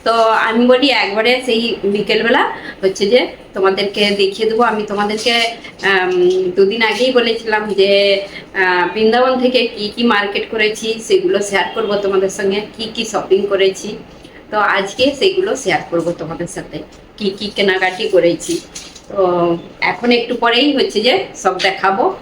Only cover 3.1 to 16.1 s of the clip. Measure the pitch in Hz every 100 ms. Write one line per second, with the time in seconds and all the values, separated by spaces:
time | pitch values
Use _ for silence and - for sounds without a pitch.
3.1 | 247 349 - - 208 190 196 202 208 202
4.1 | 202 196 196 220 226 233 214 208 202 208
5.1 | 214 240 233 226 233 - - - - 185
6.1 | 180 180 185 185 185 196 226 220 202 254
7.1 | 247 233 226 220 214 214 196 196 196 202
8.1 | 196 196 - - 196 185 180 175 214 220
9.1 | 240 254 254 254 285 233 - 208 233 240
10.1 | 208 202 208 220 220 214 214 220 220 -
11.1 | 190 180 196 202 196 196 226 202 202 196
12.1 | 190 190 190 196 208 208 - 220 233 -
13.1 | 196 - 196 202 196 190 190 208 - -
14.1 | - - - - 214 196 190 196 - 262
15.1 | 285 190 - 196 - 190 180 - 170 160